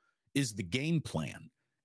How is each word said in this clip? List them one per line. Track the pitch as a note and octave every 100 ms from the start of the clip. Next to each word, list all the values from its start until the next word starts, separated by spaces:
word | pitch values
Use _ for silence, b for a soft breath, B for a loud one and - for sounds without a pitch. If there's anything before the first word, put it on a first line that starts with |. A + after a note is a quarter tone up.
| _ _ _
is | C#3 B2+
the | G2
game | F2 B2+ D#3 E3
plan. | - E2 C#2 - - _ _ _